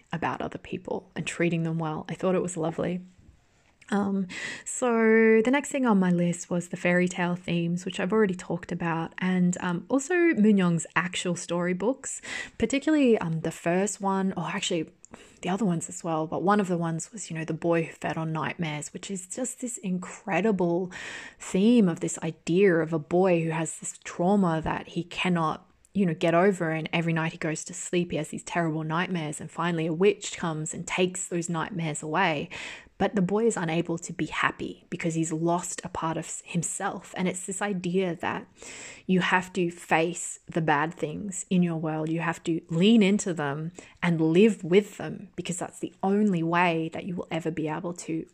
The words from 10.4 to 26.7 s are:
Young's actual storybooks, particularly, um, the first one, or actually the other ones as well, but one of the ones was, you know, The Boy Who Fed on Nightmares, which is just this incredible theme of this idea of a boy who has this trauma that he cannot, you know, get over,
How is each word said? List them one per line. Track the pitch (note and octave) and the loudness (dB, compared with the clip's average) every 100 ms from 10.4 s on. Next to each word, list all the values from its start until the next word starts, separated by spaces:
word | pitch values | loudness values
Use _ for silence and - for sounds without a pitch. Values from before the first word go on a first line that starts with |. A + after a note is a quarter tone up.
| G#3+ G3 | 6 6
Young's | F3+ E3 - | 4 2 0
actual | - F3 F3+ F#3 E3+ | -2 -2 -4 -4 -4
storybooks, | - E3+ F3 F3+ G3+ C4+ - - - - - - | -4 -2 -2 0 -2 -2 -6 -12 -10 -10 -10 -4
particularly, | A3+ C4+ D#4 D#4 C4 G#3+ | 0 0 2 4 6 4
um, | E3 D#3+ | 2 -2
the | D#3+ | -4
first | - E3+ F3+ G#3 - | -4 0 2 0 -2
one, | G3 F#3+ F#3+ F#3 | -2 0 0 -2
or | D#3+ | -4
actually | G3+ - F3 D#3 _ - - - - | -4 -2 -2 -4 _ -20 -20 -20 -10
the | F3 | -4
other | G3 | 0
ones | G#3 E3 - | 2 0 -2
as | F3+ | -8
well, | E3 D#3+ D#3+ | -4 -2 -2
but | D#3 | -2
one | F3+ G#3 | 2 2
of | F#3 | 2
the | F3 | 0
ones | E3 E3 - | -2 -4 -8
was, | G#3+ - | -12 -10
you | D#3+ | -8
know, | |
The | D#3+ | -6
Boy | D#3+ E3+ E3+ | -2 2 2
Who | D#3+ | 0
Fed | - E3+ E3 | -6 -6 -4
on | D#3+ | -4
Nightmares, | D#3+ C#3+ - D#3+ D3+ - | -4 -4 -4 -6 -6 -10
which | - - | -12 -10
is | G3 - | -10 -10
just | - B3+ - | -8 -8 -6
this | B3 - | -10 -8
incredible | F#3+ F3+ F3+ - - F3 G#3+ F#3+ F3 E3+ F#3 - - - - - | -4 -4 -6 -12 -4 0 2 2 2 0 -2 -8 -14 -14 -16 -16
theme | - F#3+ G#3+ A#3+ F#3+ | -4 2 6 6 6
of | D#3+ | 2
this | E3 - | -4 -4
idea | E3+ - - F3 G3+ | -6 -6 0 4 6
of | E3 D#3 | 6 2
a | E3 | -2
boy | D3 F3+ F#3+ E3+ | 0 2 4 4
who | E3 | 2
has | D#3+ D#3+ - | -2 -4 -6
this | - - | -12 -12
trauma | - - F3 G3+ F3+ D#3+ | -12 -2 2 4 4 2
that | E3 D#3+ - | -2 -4 -6
he | E3+ | -8
cannot, | E3+ - F#3 F3 D#3 - - _ _ | -6 -4 0 2 0 -2 -10 _ _
you | G3 | 0
know, | F#3 | 0
get | D#3+ E3+ | 2 4
over, | E3+ G3 F#3 E3 | 6 6 4 0